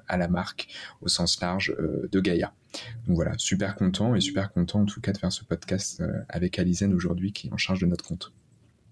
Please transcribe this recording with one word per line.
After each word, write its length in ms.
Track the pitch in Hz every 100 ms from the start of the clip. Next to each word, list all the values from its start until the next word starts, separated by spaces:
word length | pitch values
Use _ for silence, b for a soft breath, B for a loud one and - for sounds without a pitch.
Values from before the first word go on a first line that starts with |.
| -
à 100 | 90
la 120 | 87
marque 400 | 87 90 - - B B B
au 80 | -
sens 320 | - 87 -
large, 340 | 87 95 98 -
euh, 280 | 78 69 -
de 80 | 95
Gaia. 320 | 95 85 - - _ B B B -
Donc 80 | 85
voilà, 160 | 78 -
super 360 | - 95 98
content 400 | 101 95 92 110
et 60 | 110
super 320 | - - 101
content 300 | - 87 107
en 40 | 101
tout 140 | -
cas 100 | -
de 80 | 98
faire 140 | 92
ce 100 | -
podcast, 580 | - 85 - 90 - -
euh, 40 | 82 80 -
avec 320 | 85 90 -
Alizen 340 | 90 87 98
aujourd'hui 380 | 92 87 87 95
qui 160 | - -
est 40 |
en 40 | -
charge 240 | - 92
de 60 | 87
notre 180 | 87
compte. 280 | - 82 - - _ _ _ _ _